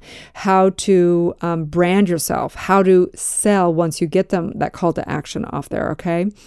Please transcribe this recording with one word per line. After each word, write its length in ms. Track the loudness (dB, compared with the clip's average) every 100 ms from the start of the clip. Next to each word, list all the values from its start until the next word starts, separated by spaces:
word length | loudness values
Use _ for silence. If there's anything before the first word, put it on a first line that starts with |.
| -12 -20 -20
how 380 | -8 0 4 4
to, 600 | 0 2 4 4 2 0 -2
um, 240 | -4 -4
brand 460 | -4 0 2 4 2
yourself, 460 | 0 -2 -4 -4 -8
how 280 | 0 2
to 260 | 6 4 4 -2
sell 580 | -8 -2 2 2 2
once 280 | 2 0 -2
you 60 | -2
get 220 | 0 0
them 220 | -2 -4 -6
that 180 | -8
call 180 | -4 -4
to 180 | -2 -4
action 360 | -6 -6 -8 -8
off 240 | -8 -6
there, 200 | -4 -4
okay? 380 | -4 -4 -2 -2 -6